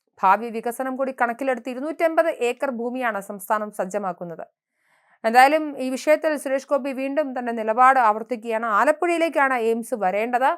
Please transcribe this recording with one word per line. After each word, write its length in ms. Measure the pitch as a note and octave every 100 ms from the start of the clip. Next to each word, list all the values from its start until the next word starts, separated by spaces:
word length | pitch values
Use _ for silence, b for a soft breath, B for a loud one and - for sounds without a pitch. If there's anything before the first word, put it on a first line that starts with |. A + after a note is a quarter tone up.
| _ _
ഭാവി 300 | F#3+ G#3 A#3+
വികസനം 460 | A3 A#3 A#3 C4 C4
കൂടി 160 | C4+
കണക്കിലെടുത്ത് 580 | C4 A#3+ A#3 C4+ A#3+ B3+
ഇരുന്നൂറ്റമ്പത് 600 | B3 D4+ E4 E4 D#4+ E4 -
ഏക്കർ 320 | A#3+ B3 C#4
ഭൂമിയാണ് 500 | A#3 A#3+ B3+ A#3+ G3+
സംസ്ഥാനം 500 | G3 G3+ - G#3+ G#3
സജ്ജമാക്കുന്നത്. 760 | G#3 F#3+ G#3 G3 F3 F3 D#3+ - _ _ _ _ _ _ _
എന്തായാലും 400 | A3+ A#3+ C4+ D#4 D4+ C4+
ഈ 80 | C4
വിഷയത്തിൽ 480 | C4 D4+ D4+ D#4 D4
സുരേഷ് 300 | C4+ C4+ -
ഗോപി 240 | C#4+ C#4
വീണ്ടും 480 | B3+ C4+ C#4 C#4 B3+
തന്റെ 120 | A#3+
നിലപാട് 480 | A#3 A3 A3 B3+ C4
ആവർത്തിക്കുകയാണ്. 680 | A3 G#3+ A3+ A#3+ A3+ A3 A3+
ആലപ്പുഴയിലേക്കാണ് 880 | G3+ C4 D4+ F4 E4+ E4 D4+ C4+
എയിംസ് 400 | B3 A3+ A3+ A3+
വരേണ്ടത്. 580 | A#3 F#3 G3+ A#3+ B3 C4+